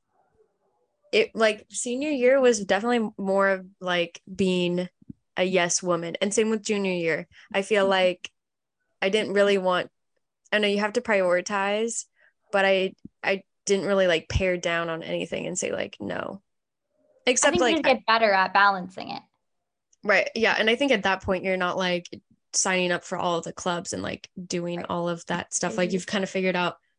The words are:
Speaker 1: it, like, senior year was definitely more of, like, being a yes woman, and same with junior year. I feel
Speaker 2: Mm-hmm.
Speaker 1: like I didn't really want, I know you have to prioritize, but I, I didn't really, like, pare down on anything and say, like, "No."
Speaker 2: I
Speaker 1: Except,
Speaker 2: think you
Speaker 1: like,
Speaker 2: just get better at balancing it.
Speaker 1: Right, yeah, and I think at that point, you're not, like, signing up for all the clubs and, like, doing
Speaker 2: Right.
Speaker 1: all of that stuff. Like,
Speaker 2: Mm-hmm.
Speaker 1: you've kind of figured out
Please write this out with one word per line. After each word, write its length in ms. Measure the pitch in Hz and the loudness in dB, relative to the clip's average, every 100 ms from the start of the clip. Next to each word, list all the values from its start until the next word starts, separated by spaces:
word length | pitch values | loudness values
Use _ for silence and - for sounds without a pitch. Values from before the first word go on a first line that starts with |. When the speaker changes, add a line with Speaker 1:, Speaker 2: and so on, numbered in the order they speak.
| _ _ _ _ _ _ _ _ _ _ _ | _ _ _ _ _ _ _ _ _ _ _
Speaker 1:
it, 180 | 208 - | 0 2
like, 320 | 202 220 214 - | 2 2 0 -6
senior 400 | 196 247 247 302 | -8 -6 -4 -2
year 300 | 285 247 277 | 2 4 6
was 240 | 247 214 | 4 2
definitely 460 | 190 208 233 240 214 - | 2 0 2 0 -2 -4
more 320 | 190 196 196 | 0 2 2
of, 180 | 190 185 - | 0 -6 -10
like, 420 | 180 175 170 - - | -4 -2 -2 -8 -8
being 560 | 185 185 180 175 175 180 _ - - _ - | -2 0 2 0 -2 -4 _ -20 -20 _ -4
a 80 | |
yes 380 | 185 180 175 - | 0 2 0 -2
woman, 340 | 180 170 170 - | -2 -2 -4 -4
and 140 | 202 | -2
same 160 | 202 220 | 0 0
with 120 | 220 | -2
junior 300 | 208 202 196 | -2 -2 -2
year. 360 | 180 165 156 175 - - | -2 -2 -4 -6 -18 -6
I 80 | 196 | -4
feel 220 | 202 208 | 0 2
Speaker 2:
Mm-hmm. 60 | 196 | 4
Speaker 1:
like 400 | 190 185 180 - _ _ _ _ _ _ _ | 4 2 0 -10 _ _ _ _ _ _ _
I 80 | 196 | 0
didn't 240 | 214 196 | 0 0
really 240 | 196 202 202 | 2 4 4
want, 320 | 185 180 - _ _ _ _ _ _ | 2 0 -2 _ _ _ _ _ _
I 60 | 214 | 0
know 80 | 208 | 0
you 120 | 202 | 0
have 140 | 208 | 0
to 60 | 226 | -2
prioritize, 1080 | 226 202 180 180 185 202 196 208 233 - - _ _ _ _ | 0 2 2 0 0 -2 -2 -2 -2 -6 -12 _ _ _ _
but 120 | 196 | 2
I, 300 | 196 190 190 - - _ | 4 2 0 -6 -20 _
I 220 | - 196 - _ - | -4 -4 -6 _ 0
didn't 200 | 196 170 | 0 2
really, 220 | 196 185 | 2 4
like, 200 | 165 - | 2 0
pare 280 | - 185 180 | 0 0 0
down 320 | 175 170 170 | -2 -2 -2
on 140 | 165 | -6
anything 420 | 170 175 175 - 165 | -6 -6 -4 -6 -6
and 100 | 180 | -6
say, 140 | - | -4
like, 260 | - - - | -4 -6 -8
"No." 420 | - - - 196 _ _ _ _ _ _ | -8 -6 -8 -10 _ _ _ _ _ _
Speaker 2:
I 340 | _ _ - | _ _ -2
Speaker 1:
Except, 220 | 254 294 | 2 2
Speaker 2:
think 80 | 349 | 4
you 60 | 240 | 2
Speaker 1:
like, 100 | 254 | 2
Speaker 2:
just 80 | |
get 200 | 269 254 - | 2 2 2
better 260 | 226 220 | 2 4
at 200 | 190 185 | 4 2
balancing 580 | 196 202 196 185 - - | 4 4 2 -4 -12 -12
it. 120 | - - _ _ _ _ _ _ _ | -12 -16 _ _ _ _ _ _ _
Speaker 1:
Right, 260 | 202 190 - | 2 2 2
yeah, 220 | 226 208 - | 0 2 2
and 100 | 220 | 2
I 60 | |
think 160 | 233 277 | 2 2
at 140 | 220 | 2
that 180 | 190 190 | 0 0
point, 220 | - 185 | -2 -2
you're 120 | 190 185 | -2 -2
not, 200 | 180 185 | -2 -2
like, 320 | 180 175 175 - - _ _ | -2 -2 -6 -16 -20 _ _
signing 380 | - 196 185 180 | -2 0 0 0
up 140 | 175 | -2
for 120 | - 175 | -4 -4
all 240 | 180 170 | -2 -2
the 120 | 170 | -4
clubs 400 | - 185 175 190 | -8 -6 -4 -6
and, 100 | 95 | -6
like, 260 | - - - - | -6 -8 -14 -14
doing 340 | 175 175 175 175 | -8 -6 -6 -6
Speaker 2:
Right. 80 | - | -6
Speaker 1:
all 180 | 175 175 | -4 -4
of 160 | 170 - | -6 -6
that 280 | 175 - | -6 -6
stuff. 220 | - 180 220 | -6 -4 -2
Like, 120 | 180 | -2
Speaker 2:
Mm-hmm. 60 | |
Speaker 1:
you've 120 | 180 - | -2 -4
kind 180 | 214 | -4
of 60 | 190 | -4
figured 260 | 190 185 180 | -2 -2 0
out 220 | 175 - _ | -2 -6 _